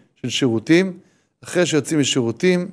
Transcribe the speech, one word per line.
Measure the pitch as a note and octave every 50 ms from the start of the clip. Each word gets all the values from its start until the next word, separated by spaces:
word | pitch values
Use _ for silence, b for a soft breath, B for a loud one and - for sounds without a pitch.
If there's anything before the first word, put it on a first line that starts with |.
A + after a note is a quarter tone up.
| b b b
של | b - A#2+
שירותים, | - - C#3 B2 A2+ A2 G#2+ - D#3+ F3 F#3+ F#3+ E3+ - b b b b b b b _ -
אחרי | - - F3+ F3+
שיוצאים | D#3 D#3 D3 B2 - E3 D3+
משירותים, | C3+ - - C#3 A#2 A#2 A#2 - F3+ F3+ F3+ F3 F3+ -